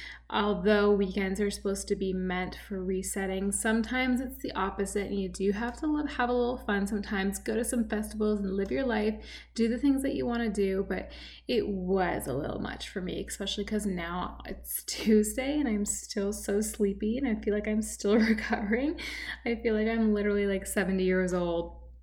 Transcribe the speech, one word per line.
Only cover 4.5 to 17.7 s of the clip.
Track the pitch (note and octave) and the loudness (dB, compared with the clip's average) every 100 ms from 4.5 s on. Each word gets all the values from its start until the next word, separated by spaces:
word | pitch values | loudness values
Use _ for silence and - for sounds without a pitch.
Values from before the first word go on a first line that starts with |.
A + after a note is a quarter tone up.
opposite, | - F#3+ - G3 G3+ G3 | -2 -2 -2 -2 -2 -2
and | G3+ | -2
you | F#3+ | -4
do | F#3 G3 | -2 0
have | G3+ A#3 A#3+ | 0 -2 -2
to | D#4 | -2
live, | D4+ D4 | 0 -2
have | - A#3+ | 0 0
a | |
little | B3 A#3+ B3+ | 2 0 -2
fun | - G3+ G3+ | 0 0 0
sometimes, | G#3+ G3+ G3+ G3 G3 | -2 -2 -2 0 -2
go | - | -2
to | A3 A#3 | -2 0
some | B3 A3 | 0 0
festivals | G#3+ G#3+ G#3+ G#3+ G#3 | -2 -4 -2 0 0
and | G3 F#3+ | 0 -2
live | G3 | 0
your | C4 B3+ | 0 0
life, | A3 G#3+ G#3+ - - - - | 2 0 -2 -8 -18 -6 0
do | A3+ | 2
the | A#3+ | 4
things | C#4 C4+ | 4 4
that | C4+ - | 2 0
you | B3 | 0
wanna | A#3 A3+ | 0 0
do. | G3+ G3 F#3+ F#3+ | 2 2 2 0
But | F#3 - - - - - | -2 -6 -12 -16 -12 -2
it | A#3+ - | 0 2
was | F#3+ F#3 G3 F3 - - | 0 2 2 2 0 -2
a | |
little | C3 - - | -2 -2 -4
much | - - - | -4 -6 -8
for | G3 | -6
me, | F3+ - G3 | -4 -4 -6
especially | - G3 - G3+ | -6 -4 -4 -2
'cause | G#3+ G#3 | -2 -2
now | F3+ E3+ F3+ F3+ - - | -2 -2 -2 -4 -8 -10
it's | - - - - | -10 -8 -8 -6
Tuesday | - G#3 G#3+ G#3+ A#3 C4 D4+ | 0 6 6 6 0 0 0
and | B3+ | 2
I'm | G#3+ | 0
still | G#3 - - G#3+ G3 | -2 -4 -6 -2 -2
so | G#3+ - G#3 | -2 -2 0
sleepy | G#3+ - G3+ G3 G#3+ A#3+ | 0 0 0 0 -2 0
and | C4+ | 0
I | G#3+ | 0
feel | - | 0
like | G#3 | 0
I'm | G#3+ | 0